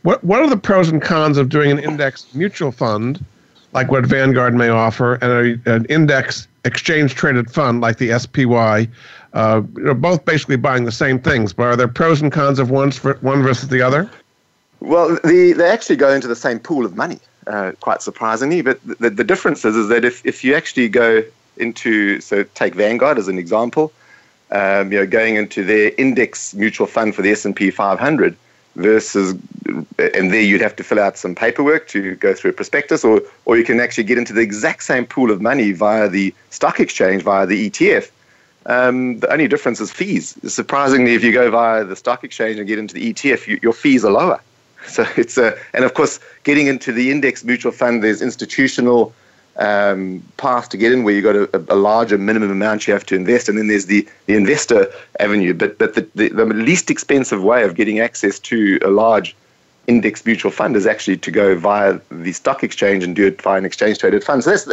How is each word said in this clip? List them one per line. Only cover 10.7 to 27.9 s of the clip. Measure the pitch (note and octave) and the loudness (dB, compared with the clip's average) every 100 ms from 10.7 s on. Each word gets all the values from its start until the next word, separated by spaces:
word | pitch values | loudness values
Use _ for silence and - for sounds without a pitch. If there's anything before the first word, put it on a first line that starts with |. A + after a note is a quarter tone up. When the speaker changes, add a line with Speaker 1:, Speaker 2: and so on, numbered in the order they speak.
| B2+ | -2
Speaker 1:
the | A#2+ | -2
same | A#2 C#3+ C3 | -2 -2 0
things, | C#3+ C3+ G#2 | 0 0 -2
but | - | 0
are | B2 A#2+ | 0 2
there | A#2+ | 0
pros | A#2+ E3 D3+ | 0 0 2
and | D3+ | 0
cons | D3+ C#3 C3+ | 0 0 0
of | B2 | 0
one, | C3+ C#3 C#3 C#3 C3+ | 0 0 -2 -4 -2
one | B2+ C#3 | 0 0
versus | C3 B2+ B2+ | 0 0 -2
the | B2+ | 0
other? | B2+ C#3+ G#3 - _ _ _ _ _ _ | 2 0 -2 -10 _ _ _ _ _ _
Speaker 2:
Well, | - E3+ E3 E3+ | 0 2 2 2
the, | D#3 F3+ F3+ D#3+ | 4 6 6 4
they | F3 | 2
actually | A3+ - D3 | 2 0 2
go | C#3 | 4
into | C#3 B2 | 2 -2
the | A#2 | -6
same | C#3 A2+ | -4 -6
pool | - D3 | -4 -4
of | A2 | -2
money, | F#2+ D#3+ - _ _ - | -4 -8 -8 _ _ -8
uh, | G#2 F#2 - | -6 -6 -6
quite | - - | -4 -4
surprisingly. | - - A2+ A2+ C3+ F3 | -6 -6 -4 -2 -2 0
But | C3 A#2+ - - | -2 -4 -8 -4
the, | A#2 | -4
the | G2+ | -2
difference | A2+ F#3+ - C#3+ | -2 0 0 0
is, | A2 | 0
is | A2 G#2 | 0 0
that | A#2 | 2
if, | A#2+ A#2+ | 0 -2
if | - - | -8 -4
you | C3 | 0
actually | D3 - - A#2 | 0 -2 -2 0
go | A#2+ A#2 A2 A2 _ _ - | 2 4 2 0 _ _ -8
into, | A#2 A2+ A#2+ G#2+ G2+ G2+ | -8 -4 -2 0 0 -2
so | - G2+ G2+ | -2 -4 -4
take | - G#2 | -4 -4
Vanguard | F2 G#2 A#2 C3 C3+ | 0 -2 2 2 0
as | F#2+ | -2
an | F#2 | -6
example, | E2+ G#2+ A#2+ D3+ D#3 _ _ - _ _ _ | -2 -2 0 -2 -4 _ _ -20 _ _ _
um, | G2+ G2 G2 G2 | -2 0 0 0
you | G2+ | 0
know, | G2 | 0
going | A2+ A2+ | 2 2
into | G#2+ G#2 - | 0 -4 -6
their | F#2+ G#2+ G#2+ - | 0 2 2 2
index | C3 A#2+ A2 - - | 0 2 -2 -4 -12
mutual | G2+ G#2+ - G#2 | -4 -4 -2 -2
fund | - A2 | 0 -2
for | G2+ | 0
the | G2 | 0
S | G#2 | 0
and | G2+ G2 | -4 -2
P | G2 | -2
five | - G2+ | 0 -2